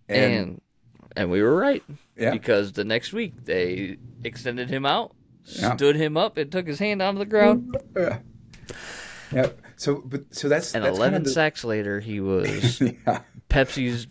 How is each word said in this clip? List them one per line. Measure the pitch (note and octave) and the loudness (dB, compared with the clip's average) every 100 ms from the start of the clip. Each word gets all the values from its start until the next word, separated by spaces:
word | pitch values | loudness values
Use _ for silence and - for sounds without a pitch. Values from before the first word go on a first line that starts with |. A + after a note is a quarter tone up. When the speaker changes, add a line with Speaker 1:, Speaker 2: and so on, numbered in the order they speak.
| - | -2
Speaker 1:
And | B2+ B2+ | 2 4
Speaker 2:
And, | A2 F2+ - _ _ _ _ - - | 2 -2 -8 _ _ _ _ -10 -4
and | F2 | 0
we | F#2+ | 4
were | A2+ E3+ | 4 4
right. | C#4 C4 - D3 _ - | 4 0 -4 -20 _ -2
Speaker 1:
Yeah. | A#2 | 0
Speaker 2:
Because | G#2+ A#2+ G2+ G2+ | 0 2 2 2
the | G#2 G#2 | -2 -2
next | A#2 - | -2 -2
week | G#3+ G3 - - | -6 -6 -6 -2
they | F#2 F2+ F#2 F#2+ - - - | 0 0 -2 -6 -10 -16 -12
extended | A#2 B2 B2+ A#2+ B2+ | -12 -8 -6 -6 -4
him | C3+ C#3 | -2 0
out, | F#3+ - _ _ _ - | 0 -2 _ _ _ -14
Speaker 1:
Yeah. | - A2+ B2 | -4 -2 2
Speaker 2:
stood | C#3+ D3+ | 4 4
him | D#3 D#3 | 2 0
up, | G#3 D#3+ | 0 -2
and | C#3+ | -4
took | F#3 E3+ | -4 -4
his | C#3+ | -2
hand | G#3 G3+ | -2 0
out | F#3+ G3 | 0 -2
of | |
the | G3+ | 2
ground. | G#3+ A3+ A#3+ - C4 - F#3+ | 6 6 4 0 -8 -6 -2
Speaker 1:
Yeah. | E3+ - - - - - - - - - - - - | -2 -2 -10 -20 -20 -20 -18 -16 -16 -16 -16 -16 -4
Yeah. | B2+ B2 - - - | 0 0 -2 -20 -6
So, | C#3+ C#3+ B2+ | -2 -2 -4
but, | C#3 - | -10 -8
so | - C#3+ | -2 2
that's, | D3+ - A#2 | 2 0 0
Speaker 2:
And | G2+ | 0
Speaker 1:
that's | F#2 | 2
Speaker 2:
eleven | B2+ F#3 | 2 2
Speaker 1:
kind | |
of | C#3 | 0
the | |
Speaker 2:
sacks | D#3+ D#3 - | 2 0 0
later, | A#2 G#2+ G2+ G2+ | -4 -2 -2 -4
he | A2 G#2 | -4 -4
was | F#2+ F#2 G2 G2+ B2 - | 0 0 0 0 0 2
Speaker 1:
<laughs> | |
Yeah. | B2+ - B2 - - - - | -2 0 -4 -4 -6 -8 0
Speaker 2:
Pepsi's | C#3+ C3 C#3 B2 A#2+ A#2 | 2 2 0 -2 -2 -8